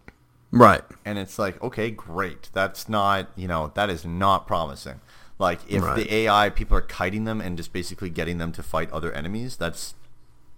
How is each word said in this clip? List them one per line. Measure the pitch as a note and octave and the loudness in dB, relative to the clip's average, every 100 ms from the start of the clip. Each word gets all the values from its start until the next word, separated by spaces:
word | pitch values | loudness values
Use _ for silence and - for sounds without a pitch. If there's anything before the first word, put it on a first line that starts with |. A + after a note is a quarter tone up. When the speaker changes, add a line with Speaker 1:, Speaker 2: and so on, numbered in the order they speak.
| - - _ _ _ | -20 -20 _ _ _
Speaker 1:
Right. | A#2 A2+ F2+ - - - | 10 10 10 2 -12 -8
Speaker 2:
And | G2+ | -8
it's | F#2+ - | -8 -4
like, | G2+ F2+ | -4 -4
okay, | B2 A#2+ A2+ | -6 -4 -6
great. | G#2+ - E2 F#2+ C#2+ - | -6 -8 -4 -4 -6 -6
That's | F#2+ F#2+ - - | -2 -2 -4 -4
not, | G#2+ G2+ G2 F#2 - | 0 2 2 -2 -8
you | F#2 | -4
know, | E2+ D2+ G2 | -2 -2 -2
that | G#2 | -2
is | E2+ | -2
not | E2+ E2+ G2 F#2+ - | -6 0 2 2 2
promising. | F#2+ D#2 C#2 C#2 B1+ - - - - | -2 -2 -8 -14 -16 -20 -20 -18 -2
Like, | F#2+ E2+ - | 0 0 -2
if | G2 | -2
Speaker 1:
Right. | F2 C#2+ | 0 0
Speaker 2:
the | G#2 | 0
A | A2 A2+ | 0 4
I, | G#2 G#2 | 4 4
people | - G#2 F#2+ | 2 4 4
are | |
kiting | - - F#2 G#2+ A2 | 4 -2 -2 -2 -4
them | A2 | -4
and | F#2+ E2+ | -6 -6
just | E2 | -6
basically | F#2+ F2 - F#2+ | -8 -8 -8 -6
getting | E2 E2 E2+ | -4 -4 -4
them | E2 | -4
to | E2 | -6
fight | - D#2+ E2 | -4 -4 -4
other | D#2+ E2 | -4 -6
enemies, | C#2+ D#2 G#2+ B2 G2 | -6 -6 -6 -6 -6
that's, | E2+ - - - - - - - - | -6 -6 -10 -14 -16 -18 -20 -20 -20